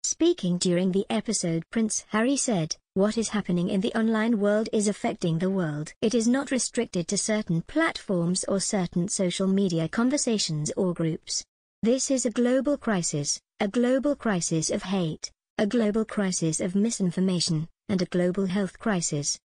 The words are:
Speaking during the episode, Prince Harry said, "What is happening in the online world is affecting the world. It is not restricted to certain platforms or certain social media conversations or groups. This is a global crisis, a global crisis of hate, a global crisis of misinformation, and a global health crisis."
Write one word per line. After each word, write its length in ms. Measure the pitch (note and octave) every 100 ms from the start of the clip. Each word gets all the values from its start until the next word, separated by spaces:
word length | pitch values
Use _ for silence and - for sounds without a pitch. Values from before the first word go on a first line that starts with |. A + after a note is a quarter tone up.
Speaking 560 | - - E4 F4 F3+ F3
during 340 | F#3 F3 F#3
the 140 | F#3 G3+
episode, 560 | A3 - G#3 F3 E3 D#3+
Prince 340 | A3+ A3 - -
Harry 280 | G#3+ A#3+ C#4
said, 400 | - G3 D#3 - _
"What 240 | - G#3 A3+
is 140 | G#3+
happening 400 | G#3+ - F3 F3+
in 100 | G3+
the 140 | A3 A#3
online 400 | A3 A3 A3 A3+
world 300 | G#3 G#3 A3
is 160 | A3+ G#3
affecting 520 | G3+ A#3 A3 F3 D#3+
the 100 | F#3
world. 460 | F#3+ E3 D3 D3+ -
It 120 | A3
is 140 | A#3+ A3+
not 220 | C4 C#4
restricted 580 | B3+ - - A#3 F#3 E3
to 80 | G3
certain 460 | - G#3+ G#3+ E3
platforms 840 | - D4+ E4 - - F3+ E3+ F#3
or 160 | - G3
certain 480 | - G#3 F3 F3+ F3
social 380 | - F#3 - F#3+
media 420 | F#3+ G3 E3 D#3+
conversations 840 | - A#3+ C#4+ - G#3+ - D3+ D3+ -
or 160 | F#3
groups. 500 | E3 E3 D#3 - - - _ _ _
This 280 | G#3 B3+ -
is 160 | C4+ B3
a 40 |
global 460 | A3+ A#3+ B3+ C4+ C#4+
crisis, 640 | - G3 E3+ D3+ C#3+ - _ _
a 60 | G3+
global 480 | A#3+ A#3+ C4 C#4+
crisis 540 | C#4 A3+ F#3 - E3 D#3
of 140 | G3+
hate, 500 | F3+ G3 E3 D#3 - _ _ -
a 100 | G#3+
global 380 | A#3+ G#3+ G#3+
crisis 560 | A3 - F#3+ F3+ E3 D#3+
of 140 | -
misinformation, 960 | F#3+ A3+ - F#3 E3 F#3+ F3+ - D#3 E3 _ -
and 140 | G3
a 100 | F3+ F3+
global 280 | F3+ F#3
health 340 | F#3+ F#3+ F#3+ -
crisis." 600 | A#3 F#3+ - D3 C#3+ -